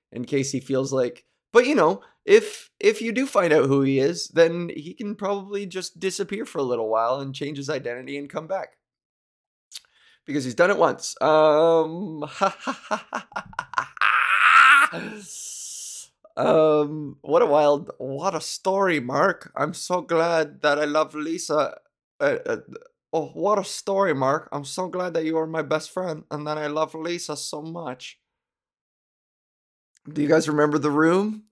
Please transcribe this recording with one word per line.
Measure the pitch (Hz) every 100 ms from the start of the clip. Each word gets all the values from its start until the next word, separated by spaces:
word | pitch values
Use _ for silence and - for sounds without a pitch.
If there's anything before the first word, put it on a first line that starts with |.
| _
in | 117 120
case | 139 135
he | 131
feels | - 131 135
like, | 135 123 - _ _ _
but, | 240 247
you | 285
know, | 160 196 - _ -
if, | 214 214 - - -
if | 202 220
you | 226
do | 220 269
find | 208 175
out | 156 135
who | 139
he | 135 135
is, | 139 175 -
then | 160 165 170 170
he | - 151
can | 190 208 202
probably | 196 202 190 202 196
just | 185 185 165
disappear | 185 180 196 196 285
for | 160
a |
little | 131 120 110
while | 110 117 135
and | 139 131
change | 147 143
his | 139
identity | 143 123 123 131 143
and | 143
come | 156 160
back. | 190 - _ _ _ _ _ _ _ _ _ _ - _ _ _ _ -
Because | 143 127
he's | 110
done | 180
it | 190
once. | 160 - - -
Um, | 151 156 156 151 165 165 160 170 202 156
<laughs> | 147 - 196 - - 226 - 214 - 233 - - - - - - - - - - - - 262 262 262 285 285 170 220 214 190 - - - - - - - - _ - -
um, | 143 160 156 151 147 156 143 135
what | - 165
a | 160
wild, | 147 147 143 127 -
what | 131 135 185 160
a |
story, | - - 190 196 190 156
Mark. | 123 139 190 - - -
I'm | 147
so | 175 - 180
glad | 170 165 170 165 151 143
that | 151 147
I | 151
love | 151 147 151
Lisa. | 151 165 - 151 135 - _ _ _ -
Uh, | 147 127 -
uh, | 117 - - - _ _
oh, | 160 143
what | 160 190 208
a |
story, | - - - 196 190
Mark. | 139 135 156 -
I'm | 143
so | 139 - 180
glad | 180 180 165
that | 160
you | 160
are | 160
my | 160
best | 143 156 -
friend | - 180 156 -
and | 147 147
that | 151
I | 151
love | 151 156
Lisa | 160 160 175 - 147
so | - 156
much. | 160 170 151 127 - - _ _ _ _ _ _ _ _ _ _ _ _ _ _ _ _ _ _ 147
Do | 147
you | 147
guys | 156 151
remember | 151 151 147
The | 147
Room? | 143 160 185 214 214 _